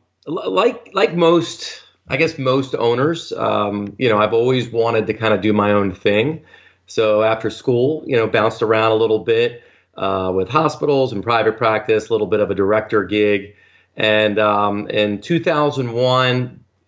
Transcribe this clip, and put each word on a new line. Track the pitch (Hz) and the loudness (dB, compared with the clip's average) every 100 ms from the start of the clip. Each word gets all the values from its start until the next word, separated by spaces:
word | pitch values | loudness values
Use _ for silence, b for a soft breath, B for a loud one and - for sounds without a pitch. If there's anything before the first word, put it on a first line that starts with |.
| _ _ - | _ _ -10
l-, | 175 185 | -8 -4
like, | 185 233 254 - | 0 0 -2 -6
like | 190 214 | -2 0
most, | 170 165 170 165 - - - B _ - | 2 4 4 2 -6 -14 -16 B _ -6
I | 135 | -2
guess | 160 - | -2 0
most | 131 135 131 | 0 0 -2
owners, | - 117 120 147 165 - | -2 0 2 0 -2 -8
um, | - 110 104 104 104 101 - | -6 -2 -2 -2 -4 -6 -4
you | 117 | 0
know, | 104 | 2
I've | 107 | 2
always | 113 123 127 117 | 2 2 0 -2
wanted | 113 113 113 101 | -2 0 0 -2
to | |
kinda | 107 113 101 | -2 0 2
do | 104 | 2
my | 104 101 | 2 2
own | 104 98 | 2 0
thing. | 87 107 104 131 160 B B B B - | -2 0 2 0 -4 B B B B -8
So | - 107 107 | -2 2 2
after | 110 110 110 | 2 0 -4
school, | - - 120 131 156 - | -6 -2 0 0 -2 -2
you | 123 | 0
know, | 110 | 0
bounced | 113 110 - | 0 0 0
around | 110 110 110 | 0 2 2
a | |
little | 110 113 110 | 2 2 0
bit, | 92 113 120 120 B B B | 0 0 0 -4 B B B
uh, | - 98 95 92 | -8 -4 -2 -2
with | 92 95 | -2 0
hospitals | 147 156 - 147 139 127 | 0 0 0 0 0 0
and | 101 | -2
private | 101 113 110 107 | -2 0 0 0
practice, | 117 107 - 110 - | 0 0 0 0 0
a | |
little | 110 101 | -2 0
bit | 104 | 0
of | 98 | 0
a | |
director | 95 98 107 107 110 | 0 0 0 0 -2
gig. | 92 104 104 101 98 b b b b | 0 0 2 0 -4 b b b b
And, | - 107 107 107 104 | -2 2 2 2 2
um, | 107 104 104 104 - | 2 2 0 -2 -4
in | 107 104 101 | -2 0 -2
two | - 170 | -2 -2
thousand | 170 151 147 135 123 | 0 0 0 -2 -4
one, | 117 127 127 127 123 123 - _ _ | -2 2 2 2 0 -2 -8 _ _